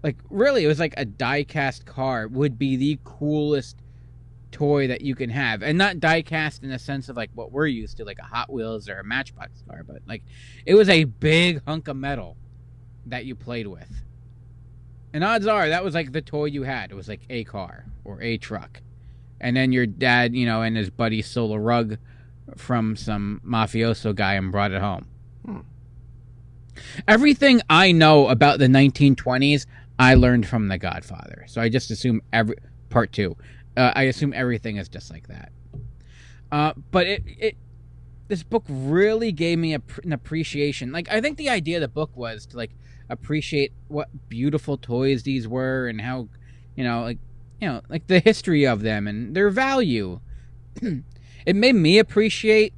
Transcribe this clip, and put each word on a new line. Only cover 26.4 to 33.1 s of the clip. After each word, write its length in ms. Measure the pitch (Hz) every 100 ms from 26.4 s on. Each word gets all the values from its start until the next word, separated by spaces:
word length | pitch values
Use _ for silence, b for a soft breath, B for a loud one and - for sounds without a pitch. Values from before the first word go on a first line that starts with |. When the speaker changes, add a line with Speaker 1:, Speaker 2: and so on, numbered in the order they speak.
| - - - B B B -
Speaker 1:
Everything 540 | 220 294 262 277 247 -
I 220 | 160 190
know 360 | 165 156 151 123
about 320 | 123 147 135
the 80 | 131
nineteen 480 | 135 139 - 143 127
twenties, 520 | - 127 143 143 - B B -
I 160 | 127 131
learned 320 | 123 123 104
from 220 | 120 101
The 80 | 92
Godfather. 680 | 90 82 - 82 80 - -
So 140 | 113
I 60 | 117
just 220 | 120 -
assume 300 | 110 127 110 -
every, 240 | 113 110 127 - - -
part 220 | 123 117